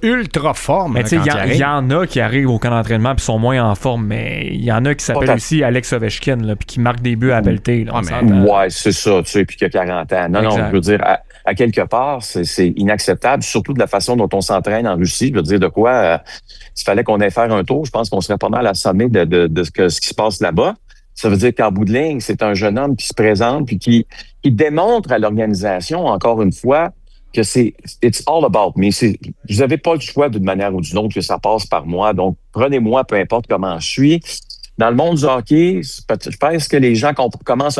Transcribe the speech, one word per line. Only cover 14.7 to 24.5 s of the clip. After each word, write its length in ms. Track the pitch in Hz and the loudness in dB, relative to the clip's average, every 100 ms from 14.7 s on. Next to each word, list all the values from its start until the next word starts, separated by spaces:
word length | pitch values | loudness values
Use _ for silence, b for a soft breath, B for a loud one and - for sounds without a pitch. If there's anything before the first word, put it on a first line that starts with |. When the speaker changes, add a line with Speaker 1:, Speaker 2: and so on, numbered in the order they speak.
| 107 117 | -2 0
Speaker 3:
en 80 | 87 | 0
Russie. 320 | 92 - 131 | -2 0 0
Je 60 | |
veux 80 | 104 | 0
dire, 180 | 78 101 | 0 2
de 80 | 90 | 0
quoi, 220 | 101 117 | 2 2
euh, 280 | 127 90 82 - B B B B | 4 2 0 -4 B B B B
s'il 120 | - - | -8 -2
fallait 180 | 101 | 0
qu'on 160 | 117 104 | 2 2
aille 100 | 101 | 0
faire 220 | 117 117 | 0 0
un 120 | 107 | 0
tour, 200 | 90 135 | 0 -2
je 60 | 147 | -2
pense 180 | 113 113 | -4 -4
qu'on 140 | 98 | -4
serait 160 | 92 101 | -2 -2
pas 100 | 101 | -2
mal 180 | 117 113 | 0 0
assommé 440 | 95 107 92 123 | 0 0 0 2
de, 140 | 104 | 2
de, 220 | 80 90 85 | 2 2 2
de 160 | 80 | 0
ce 80 | 82 | -4
que, 200 | - 92 | 0 0
ce 100 | 80 | 0
qui 80 | - | -4
se 60 | |
passe 260 | - 107 98 | -2 -2 0
là-bas. 320 | 90 82 156 220 - b b | -2 0 0 -2 -12 b b
Ça 140 | - 113 | -4 0
veut 80 | 98 | 2
dire 180 | 120 | 2
qu'en 160 | 120 110 | 2 0
bout 140 | 95 | 0
de 80 | 104 | 0
ligne, 280 | 120 160 139 | 0 0 -2
c'est 220 | - 101 | -4 -2
un 120 | 107 | -2
jeune 240 | 98 104 110 | 0 0 0
homme 180 | 143 123 | 0 -2
qui 100 | - | -4
se 60 | |
présente 540 | - 107 101 117 143 139 | 0 2 2 2 0 -2
puis 120 | 95 | -2
qui, 280 | - 117 - B B B | 2 2 2 B B B
qui 80 | 143 | 0